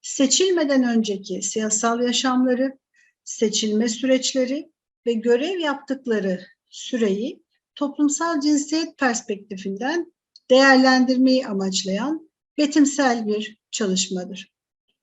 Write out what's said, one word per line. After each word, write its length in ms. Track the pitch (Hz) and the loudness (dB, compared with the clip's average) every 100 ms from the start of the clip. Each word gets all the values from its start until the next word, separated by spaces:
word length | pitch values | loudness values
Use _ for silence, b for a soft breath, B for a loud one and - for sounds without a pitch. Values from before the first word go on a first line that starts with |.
seçilmeden 800 | - - 269 - 381 339 294 269 | -12 0 2 2 2 2 2 2
önceki 600 | 247 226 214 196 196 190 | 2 0 -2 -6 -8 -8
siyasal 580 | - 220 214 - 233 233 | -6 -4 -2 -2 -2 0
yaşamları, 800 | 247 233 262 254 254 247 269 269 _ _ _ _ | -2 0 0 2 2 0 -2 -4 _ _ _ _
seçilme 640 | - - 214 - 220 214 233 | -18 -2 -2 0 0 0 0
süreçleri 840 | 226 262 262 - 269 247 285 - _ _ _ 240 | -2 0 0 0 -2 -2 -4 -8 _ _ _ -4
ve 60 | |
görev 460 | 233 233 240 311 381 | -2 2 2 0 -4
yaptıkları 840 | 302 277 - 269 247 214 190 180 - _ _ | -4 -6 -8 -8 -2 -2 -2 -4 -8 _ _
süreyi 720 | - - 247 220 196 254 381 _ _ _ | -18 -8 -2 0 0 -4 -10 _ _ _
toplumsal 640 | - 285 - 294 285 330 320 | -6 -6 -2 -2 0 -2 0
cinsiyet 580 | 294 294 - 311 330 - | 0 0 0 -4 -4 -2
perspektifinden 1120 | 262 226 - 202 - 190 196 196 254 349 339 _ _ _ _ | -2 -2 -6 -10 -10 -10 -8 -6 -4 -4 -6 _ _ _ _
değerlendirmeyi 960 | 254 269 262 262 254 254 254 262 262 262 | 6 8 8 6 4 4 4 4 2 0
amaçlayan 840 | 196 190 190 190 196 262 320 - _ _ - | -4 -2 -2 -4 -4 -2 -6 -10 _ _ -2
betimsel 680 | 294 311 277 - 269 233 214 | 2 4 4 4 0 0 -2
bir 300 | 208 208 - _ | -4 -6 -14 _
çalışmadır. 840 | - 208 185 - 185 180 190 - _ _ _ _ _ | -4 -2 0 -2 -6 -8 -14 -18 _ _ _ _ _